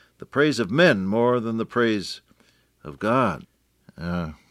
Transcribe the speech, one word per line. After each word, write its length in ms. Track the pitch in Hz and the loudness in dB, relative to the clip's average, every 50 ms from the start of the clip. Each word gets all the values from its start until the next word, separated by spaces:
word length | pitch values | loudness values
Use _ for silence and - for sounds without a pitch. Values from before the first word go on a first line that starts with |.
| _ _ _ | _ _ _
the 100 | - - | -20 -16
praise 320 | - - 131 147 156 131 110 | -4 0 0 2 2 2 0
of 120 | 113 87 | -2 0
men 360 | 113 151 180 175 123 98 92 | 2 4 4 4 4 2 0
more 340 | 98 104 117 120 123 123 123 | 0 0 2 2 2 2 0
than 180 | 110 117 113 113 | -2 -2 -4 -4
the 80 | 107 | -4
praise 560 | - - 120 117 113 110 101 87 - - - _ _ _ _ _ _ _ _ _ _ _ _ | -2 0 0 2 2 0 -2 -4 -8 -12 -16 _ _ _ _ _ _ _ _ _ _ _ _
of 160 | - 73 71 - | -18 -18 -10 -4
God. 480 | 98 107 120 135 127 104 82 - - - _ _ _ _ _ _ _ - - - | -2 0 2 2 0 0 -2 -6 -10 -18 _ _ _ _ _ _ _ -20 -14 -10
Uh, 320 | 80 87 87 87 85 80 73 - _ _ | -6 -6 -4 -4 -6 -6 -10 -14 _ _